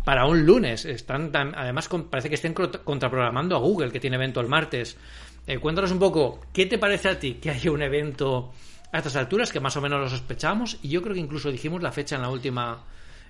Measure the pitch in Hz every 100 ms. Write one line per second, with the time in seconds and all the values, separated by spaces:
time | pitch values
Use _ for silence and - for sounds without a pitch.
0 | - 135 135 165 156 240 151 113 165 120
1 | - 135 160 143 139 156 127 131 - 175
2 | - 135 120 147 165 160 175 - - 139
3 | 127 131 120 123 180 160 135 202 131 123
4 | 135 127 131 127 117 156 151 127 117 -
5 | - - - - - 131 151 165 190 180
6 | 190 160 127 - - - 185 226 202 202
7 | 190 185 135 120 160 131 165 147 143 147
8 | 151 131 135 127 127 - - - - 160
9 | 151 139 127 202 240 151 135 147 139 143
10 | 131 127 - 123 156 208 233 - 139 170
11 | 208 185 147 151 147 127 151 175 165 -
12 | 143 139 123 131 131 123 120 117 - -
13 | - -